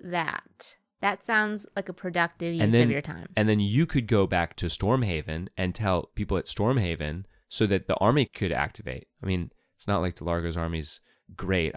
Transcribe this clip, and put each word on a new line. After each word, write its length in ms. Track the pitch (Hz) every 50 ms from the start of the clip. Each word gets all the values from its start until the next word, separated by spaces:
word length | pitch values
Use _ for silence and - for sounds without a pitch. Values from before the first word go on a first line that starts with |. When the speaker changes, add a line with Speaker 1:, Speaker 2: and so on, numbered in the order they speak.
Speaker 1:
that. 760 | - 180 175 175 160 151 - - - _ _ - - - - _ _ _ _ _
That 220 | - 202 202 196 -
sounds 440 | - 226 214 214 208 214 202 202 - _
like 140 | 202 196 -
a 40 | 180
productive 600 | - - 185 170 175 170 165 - - 170 170 170
use 60 | 165 104
Speaker 2:
And 80 | 104 117
then, 100 | 117 120
Speaker 1:
of 60 | 117
your 100 | 139 143
time. 260 | 143 - - 87 87 - -
Speaker 2:
and 120 | 110 107 107
then 120 | 107 104
you 260 | 101 101 107 139 165
could 220 | - - 139 117 101
go 180 | 113 101 95
back 300 | 90 92 87 82 - - -
to 80 | 95 85
Stormhaven 800 | - - 98 98 127 131 120 98 85 78 76 - 78 82 92 - -
and 200 | - 95 90 87
tell 320 | - 107 98 92 85 - - _
people 220 | - 104 - 101 87
at 80 | - -
Stormhaven 800 | - - 101 117 135 127 98 87 82 78 78 73 78 90 101 - _ _ _ _
so 180 | - - 117 98
that 200 | 98 92 - -
the 80 | -
army 300 | - 95 107 131 151 117
could 260 | - - - 107 87
activate. 560 | 78 62 73 - - - - 65 64 65 - _ _ _
I 60 | 95 95
mean, 240 | 95 90 85 - - _ _ _ _
it's 120 | - - -
not 120 | 101 85
like 140 | 87 90 85
DeLargo's 420 | - 80 85 85 85 82 85 80 85
army's 440 | 82 82 85 80 76 - - - _ _ _ _ _ - -
great. 360 | - 92 90 95 90 80 78 -